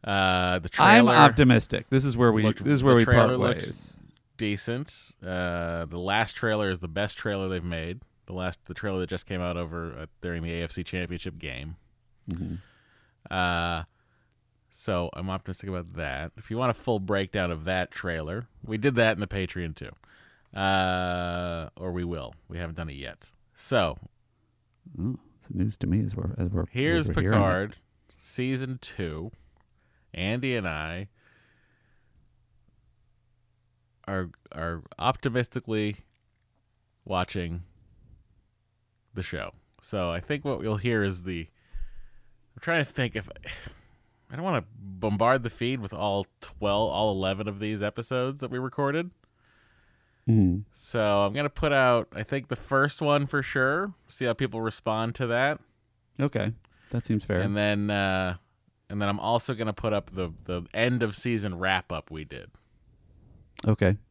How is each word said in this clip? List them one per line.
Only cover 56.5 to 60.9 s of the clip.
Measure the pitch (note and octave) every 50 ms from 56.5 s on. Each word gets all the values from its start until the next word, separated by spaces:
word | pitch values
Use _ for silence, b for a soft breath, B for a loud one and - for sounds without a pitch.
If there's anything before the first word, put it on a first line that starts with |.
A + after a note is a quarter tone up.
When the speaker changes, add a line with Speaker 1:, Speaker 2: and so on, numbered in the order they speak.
| A#2 - _ _ _ _ _ _
Speaker 2:
that | - A#2+ -
seems | - A2+ G#2 -
fair. | - G2+ F2+
Speaker 1:
And | F#2+ G2+ G2+
then, | G#2 G#2 G#2 G#2 G2+ G#2 G#2
uh, | G#2 G2+ G2 G2 F#2+ F#2 F#2 F2+ F2+ F2+ _ _ _ _ _ _ _ _ _ _
and | G2+ G#2
then | G#2 G2+
I'm | G2+ G#2
also | - G#2+ A#2+ A#2 - - B2+
gonna | G#2+ A2+ A2 G2+
put | - - A2
up | G#2+ G2+ - - -
the, | F#2+ F2+ E2 D#2+ - -
the | - F2+ F2 E2+ -
end | - G#2+ A#2 B2